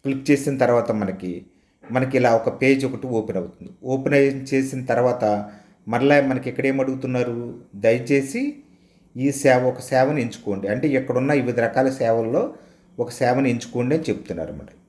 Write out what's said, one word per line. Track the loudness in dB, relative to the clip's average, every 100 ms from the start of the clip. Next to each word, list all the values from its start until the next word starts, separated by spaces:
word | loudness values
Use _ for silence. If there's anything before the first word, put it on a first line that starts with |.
క్లిక్ | -4 -4 2
చేసిన | 2 2 0
తర్వాత | 4 4 2 -2
మనకి, | -4 -6 -8 -10 -12 _ _ _ -4
మనకి | -2 0 2
ఇలా | 4 2
ఒక | 0 0
పేజ్ | 2 2 0
ఒకటి | -6 -4 -4
ఓపెన్ | -2 -6
అవుతుంది. | -8 -14 -20 -14 -6
ఓపెన్ | -4 2 2
అయి | 2 0 -2
చేసిన | -2 -2 -6 -2
తర్వాత | 2 2 2 0 0 -4 -16 _ _ -6
మరలా | 0 4 4 4
మనకి | -2 -4
ఇక్కడ | 0 0
ఏమడుగుతున్నారు, | 2 -2 -4 -4 -2 -2 -4 -8 -14 -18 0
దయచేసి | 2 2 2 0 2 -4 -6 -8 _ _ _ _ _ -2
ఈ | -2 2
సేవ, | 4 6 4
ఒక | -2 -2
సేవను | 2 2 2
ఎంచుకోండి, | -4 -6 -6 -4 -2
అంటే | 0 0 0
ఇక్కడున్న | 0 -2 2 2
వివిధ | 2 0 0
రకాల | 2 0 0
సేవల్లో | 2 2 2 0 -2 -8 -20 _ _ -8
ఒక | -6 0
సేవను | 0 2 0
ఎంచుకోండి | -2 -4 -4 0 0
అని | -2
చెప్తున్నారు | -6 -6 -8 -8
అన్నమాట. | -10 -16 -20